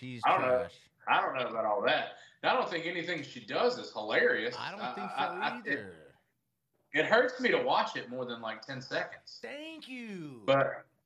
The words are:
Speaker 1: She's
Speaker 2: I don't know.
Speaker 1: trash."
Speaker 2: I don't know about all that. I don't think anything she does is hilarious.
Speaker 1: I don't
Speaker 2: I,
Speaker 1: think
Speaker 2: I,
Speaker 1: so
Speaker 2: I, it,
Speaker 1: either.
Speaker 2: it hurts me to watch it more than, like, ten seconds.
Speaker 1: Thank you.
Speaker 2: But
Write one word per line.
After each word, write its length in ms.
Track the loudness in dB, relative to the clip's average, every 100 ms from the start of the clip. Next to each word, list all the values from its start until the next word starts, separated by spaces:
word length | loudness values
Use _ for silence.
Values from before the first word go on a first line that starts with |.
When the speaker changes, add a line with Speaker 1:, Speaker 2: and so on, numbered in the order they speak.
Speaker 1:
She's 220 | -12 0 2
Speaker 2:
I 60 |
don't 80 | 4
know. 160 | 4 2
Speaker 1:
trash." 140 | 2 -8 -20 _ 2
Speaker 2:
I 120 | 4
don't 140 | 4 0
know 100 | -2
about 180 | 0
all 180 | 2 4 4
that. 280 | 4 2 -6 -20 _
I 100 | 2
don't 160 | 4 2
think 160 | 0 -2
anything 360 | -2 -2 -4
she 180 | -6 -10
does 380 | -4 2 2 2
is 140 | -4
hilarious. 640 | -6 0 4 4 4 0 -4
Speaker 1:
I 140 | -6
don't 80 | -6
Speaker 2:
I, 120 | -6
Speaker 1:
think 160 | -6 -6 -2
Speaker 2:
I, 100 | -2
Speaker 1:
so 60 |
Speaker 2:
I, 240 | 0 -2 -2
it, 80 | -4
Speaker 1:
either. 220 | -4 -4 -14 -20 -20 _ _ _ _ _ _ _
Speaker 2:
it 100 | 0
hurts 360 | 4 4 4 2
me 80 | 2
to 80 | 2
watch 320 | 4 2 2 -4
it 140 | -8
more 140 | -6
than, 160 | -6 -6
like, 220 | -6 -8
ten 200 | -8 -10
seconds. 560 | -4 -4 -4 -8 -18 -14
Speaker 1:
Thank 480 | -12 -10 -12 -14 -14
you. 540 | -12 -10 -10 -10 -6 2
Speaker 2:
But 380 | 2 2 -4 -14 _